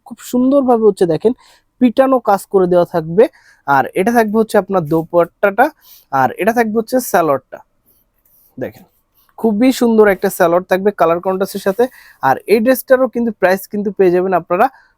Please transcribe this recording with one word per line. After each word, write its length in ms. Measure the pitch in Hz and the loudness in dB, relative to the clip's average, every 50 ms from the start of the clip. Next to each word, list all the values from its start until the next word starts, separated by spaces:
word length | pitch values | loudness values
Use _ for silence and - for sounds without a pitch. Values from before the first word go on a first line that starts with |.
| - | -14
খুব 120 | - 233 - | -18 -20 -20
সুন্দরভাবে 640 | - - - 247 254 262 277 285 269 247 240 226 220 | -10 -6 -4 -2 0 2 2 2 2 2 2 2 2
হচ্ছে 220 | 214 202 - 196 | 2 2 2 0
দেখেন 280 | 170 156 151 - 214 254 - _ _ _ _ _ _ _ - | -2 0 0 -2 -2 -4 -4 _ _ _ _ _ _ _ -2
পিটানো 400 | 247 247 214 - 269 262 269 247 | -2 0 2 2 2 2 0 0
কাজ 260 | - - 196 190 - | 0 0 -2 -2 -2
করে 220 | - - 196 185 | -2 0 0 0
দেওয়া 180 | 180 180 175 175 | 2 2 2 0
থাকবে। 420 | - - 175 156 160 170 190 247 320 - _ _ _ _ _ _ | 0 -2 -6 -6 -2 0 2 2 2 0 _ _ _ _ _ _
আর 180 | - 139 135 123 - - | 0 0 0 0 0 -2
এটা 180 | 160 190 226 | -4 -2 0
থাকবে 260 | 240 240 226 214 202 | 0 0 0 0 0
হচ্ছে 200 | 226 220 220 - | -2 0 0 0
আপনার 280 | 208 185 - 196 185 160 | -2 0 0 -2 -2 -2
দোপাট্টাটা। 840 | 143 165 165 160 - - 175 170 170 _ _ - 202 196 214 262 311 - _ _ - - - _ _ | 0 -2 -2 -2 0 0 0 0 0 _ _ -4 -2 0 0 0 0 -2 _ _ -20 -20 -20 _ _
আর 180 | 139 135 131 120 - | -2 0 0 0 -2
এটা 160 | - 180 214 226 | -2 -2 -2 0
থাকবে 220 | 247 233 220 208 233 | 0 0 -2 -2 -4
হচ্ছে 200 | 226 - - 254 | -4 -2 -4 -4
সালোয়ারটা। 580 | 247 - - 190 165 156 139 131 - _ - - _ _ _ _ _ _ _ _ _ _ _ _ _ _ _ _ _ _ _ - | -2 -2 -2 0 0 0 -2 -2 -4 _ -20 -20 _ _ _ _ _ _ _ _ _ _ _ _ _ _ _ _ _ _ _ -12
দেখেন 240 | 123 104 113 - 185 _ _ _ _ _ _ _ _ _ _ | -12 -12 -12 -16 -20 _ _ _ _ _ _ _ _ _ _
খুবই 340 | - - 226 208 202 254 262 | -4 -4 -2 0 2 2 0
সুন্দর 360 | 247 - 254 233 226 214 214 | 2 2 0 2 4 4 4
একটা 220 | 208 190 185 - 196 | 4 2 0 -2 -4
সালোয়ার 340 | - - 185 165 170 180 185 | -2 0 0 2 2 0 0
থাকবে 280 | - 190 185 190 208 | -2 -2 -2 -2 -2
কালার 280 | 202 - 175 165 170 175 | -2 0 0 0 0 -2
কন্ট্রাস্টের 400 | 175 190 190 185 196 190 - 202 | -2 -4 -4 -4 -4 -6 -8 -6
সাথে। 260 | - 202 190 - 240 262 - - - - - _ | -4 -4 -2 -2 -2 -4 -4 -10 -20 -20 -10 _
আর 140 | - 135 131 - - | -2 0 0 -2 0
এই 120 | - 196 240 | 0 0 2
ড্রেসটারও 480 | 214 254 262 247 - - 262 254 262 | 2 2 0 0 0 0 2 2 2
কিন্তু 240 | 240 - 240 233 233 | 0 -2 -4 -4 -4
প্রাইস 360 | 214 _ - 180 185 190 - | -4 _ 0 0 0 -2 -4
কিন্তু 240 | - - 208 202 214 | -8 -8 -8 -6 -4
পেয়ে 200 | 190 - 196 180 | -2 0 2 2
যাবেন 220 | 175 180 180 190 185 | 2 0 0 0 -2
আপনারা 360 | 165 170 - 175 185 226 269 - _ _ _ _ | -2 -2 -2 -2 0 0 0 -2 _ _ _ _